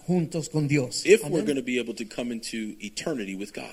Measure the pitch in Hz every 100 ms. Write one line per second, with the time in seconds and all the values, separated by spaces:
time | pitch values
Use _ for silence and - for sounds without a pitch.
0 | - 180 160 170 147 156 143 147 123 -
1 | 156 208 147 156 113 139 123 123 117 107
2 | 110 - 120 113 - 113 107 - 104 -
3 | 175 135 98 95 104 - 65